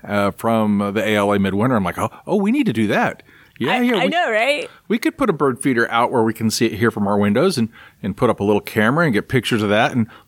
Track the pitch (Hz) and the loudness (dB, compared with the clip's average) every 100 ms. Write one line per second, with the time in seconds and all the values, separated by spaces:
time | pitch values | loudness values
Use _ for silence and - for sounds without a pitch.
0 | - 101 101 95 113 113 107 101 101 101 | -6 -2 -2 -2 0 0 2 0 0 -2
1 | 104 107 101 101 98 98 120 120 90 82 | 0 2 2 2 0 0 0 0 -2 -2
2 | 101 - - 196 196 277 233 113 104 147 | -6 -6 -4 -2 0 0 0 0 0 0
3 | 202 - - - - - 113 254 247 226 | -2 -4 -16 -20 -20 -8 -2 0 0 0
4 | 277 330 330 214 247 294 151 - - 233 | 0 0 -2 0 0 -2 -6 -16 -6 -4
5 | 320 - 254 156 143 120 143 117 117 117 | -2 -2 -2 0 -2 0 0 0 0 0
6 | 120 127 113 107 110 - 113 104 117 107 | 2 2 0 0 -2 0 -2 2 0 0
7 | 101 101 101 104 180 180 110 - - _ | 0 2 2 2 0 0 -4 -6 -20 _
8 | 104 95 123 101 101 104 - 117 107 147 | -8 -2 0 2 2 0 0 0 2 2
9 | 170 101 - 135 - 117 107 104 135 127 | 0 0 0 -2 0 0 2 2 2 0
10 | 110 - | -4 -6